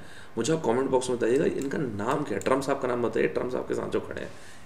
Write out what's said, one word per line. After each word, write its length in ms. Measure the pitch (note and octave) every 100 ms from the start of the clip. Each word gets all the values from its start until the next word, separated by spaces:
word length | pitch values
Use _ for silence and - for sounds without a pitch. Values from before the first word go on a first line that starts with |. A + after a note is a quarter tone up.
| - - - A2+
मुझे 160 | A#2
आप 100 | D#3+ A#2+
कमेंट 240 | B2 C3+
बॉक्स 200 | B2+ B2+
में 80 | A#2+
बताइएगा 280 | A2+ C3+ F3
इनका 320 | - C#3 E3
नाम 460 | B2+ G2+ A2 D3+
क्या 140 | D3 -
है। 60 |
ट्रम्प 200 | - C#3
साहब 180 | C#3 C3+
का 60 | B2+
नाम 160 | A#2+
बताइए, 240 | A#2 B2+ D3
ट्रम्प 240 | - B2
साहब 160 | B2+ -
के 60 |
साथ 160 | A#2+ G#2
जो 100 | -
खड़े 220 | - -
हैं 100 | - - - -